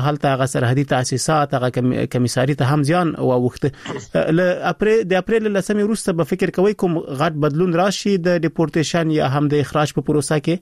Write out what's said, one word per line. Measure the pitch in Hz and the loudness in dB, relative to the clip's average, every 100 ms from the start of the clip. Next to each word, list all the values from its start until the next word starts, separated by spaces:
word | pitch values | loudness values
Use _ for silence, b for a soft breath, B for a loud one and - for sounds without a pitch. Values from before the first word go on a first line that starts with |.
| 135 | 0
هلته | 151 143 | 0 0
هغه | 131 131 | 0 0
سرحدي | 135 120 127 | 0 0 0
تاسیسات، | 139 147 - 127 - 156 143 | 0 0 -2 -2 0 0 0
هغه | 135 123 | 0 -2
کم-، | 123 127 123 120 | 0 0 0 -2
کمیساري | 127 123 - 127 | -2 0 0 0
ته | 143 | 0
هم | 131 151 | 0 2
زیان | 139 175 170 | 2 2 0
واوښته. | - 131 123 123 - 143 - B 135 B | -2 0 0 0 -2 -6 -6 B -12 B
له | - 160 160 180 180 156 | -2 2 2 2 0 -2
اپری-، | 170 202 226 | -2 2 2
د | 196 | 2
اپریل | 185 180 226 214 | 0 0 0 0
لسمې | 196 185 214 | 0 0 0
وروسته | 208 220 - | 0 0 -2
به | 165 | 0
فکر | 160 185 185 | 0 0 -2
کوئ | - 196 | 2 0
کوم | 208 185 165 | 2 0 -2
غټ | - 135 160 | -4 -2 -2
بدلون | 151 147 143 185 | 0 0 2 2
راشي | 165 196 185 208 196 | 2 0 0 0 0
د | 170 175 | 2 0
ډیپورټیشن | 160 - 160 170 147 175 160 | 0 0 0 0 0 0 0
یا | 151 143 | 0 0
هم | 139 147 | 2 2
د | |
اخراج | 147 135 156 151 | 2 0 0 -2
په | - | -2
پروسه | 143 151 139 156 | 0 0 0 0
کې؟ | 147 175 | 0 -4